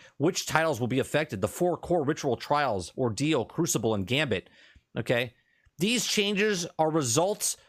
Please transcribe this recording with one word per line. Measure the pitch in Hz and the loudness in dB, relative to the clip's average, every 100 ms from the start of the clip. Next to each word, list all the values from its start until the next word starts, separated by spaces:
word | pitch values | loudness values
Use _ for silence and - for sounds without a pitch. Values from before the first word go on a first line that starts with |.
| - - | -12 -2
Which | 147 185 - | 0 0 0
titles | 156 160 123 | 0 2 0
will | 120 | 0
be | 127 | 0
affected? | 120 147 156 101 | 0 -2 -2 -2
The | 101 | -4
four | - 180 160 | 0 -2 -2
core | - 170 | -2 0
ritual | 135 156 147 117 | 0 -2 -2 -4
trials, | - 147 143 101 87 - | 0 0 2 -2 -4 -2
Ordeal, | 123 101 143 156 | -2 0 0 0
Crucible, | 107 - 170 127 110 | 0 -2 0 0 0
and | 107 95 | 0 0
Gambit. | 131 151 95 - - - - _ - | 0 0 -2 -4 -18 -20 -20 _ -6
Okay? | 117 123 127 - _ _ _ - | 0 0 0 -8 _ _ _ -4
These | 196 240 - | 0 0 0
changes | - 202 202 214 196 170 - | 0 0 2 2 0 -4 0
are | 160 | 0
results | 160 131 117 185 208 - - | 2 2 2 2 0 -4 -6